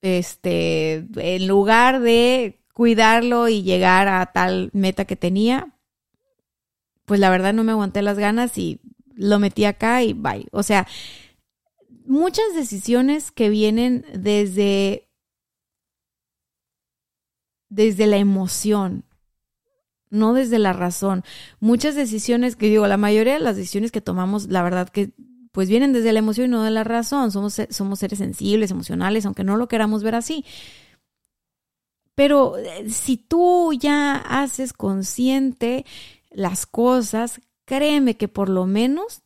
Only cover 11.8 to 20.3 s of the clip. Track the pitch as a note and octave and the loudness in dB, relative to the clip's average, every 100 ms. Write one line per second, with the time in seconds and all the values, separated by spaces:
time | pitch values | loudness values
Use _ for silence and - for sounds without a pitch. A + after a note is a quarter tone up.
11.8 | _ - - C4+ E4+ - A4 E4 C4 G3+ | _ -20 -2 0 2 0 -2 -2 -4 -6
12.8 | F#3+ A#3+ C4 D4+ - - G#3+ G#3+ G#3+ A3 | 0 2 2 0 -4 -2 0 2 2 2
13.8 | B3 B3 - - F#3+ G#3 G#3 F#3 G3+ G3 | 0 -2 -4 -8 -2 0 0 0 0 2
14.8 | G3 G3+ _ _ _ _ _ _ _ _ | 0 -4 _ _ _ _ _ _ _ _
15.8 | _ _ _ _ _ _ _ _ _ _ | _ _ _ _ _ _ _ _ _ _
16.8 | _ _ _ _ _ _ _ _ _ G3+ | _ _ _ _ _ _ _ _ _ 0
17.8 | A3 G3 G#3+ G3+ G3+ F#3+ F#3 - G#3 G#3 | 2 4 4 4 4 2 0 -4 -2 0
18.8 | F#3+ F#3+ - _ _ _ _ _ _ _ | -2 -6 -12 _ _ _ _ _ _ _
19.8 | _ _ _ G#3 A3 | _ _ _ 0 2